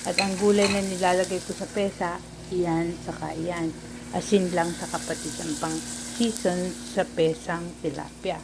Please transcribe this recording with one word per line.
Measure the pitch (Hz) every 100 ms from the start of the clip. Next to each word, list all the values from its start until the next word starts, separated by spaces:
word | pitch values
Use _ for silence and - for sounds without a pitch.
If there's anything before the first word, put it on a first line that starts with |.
At | 180 -
ang | 196 190
gulay | 208 202 202
na | 202
nilalagay | 196 185 185 180 185 185 -
ko | 190
sa | 196
pesa, | 214 196 - 175 175 - - -
iyan, | 180 175 165 170 165 160
saka | 165 156
iyan. | 160 165 170 160 - - - -
Asin | 180 - 202 180
lang | 175 170
sa | 170 180
kapatid | 165 - 156 156 131
ang | 165 147
pang | 165 160 - - - 240
season | 233 214 185 180 180
sa | 170 - 202 175
pesang | - 160 160 - 175 170 -
tilapia. | 165 139 147 - 190 156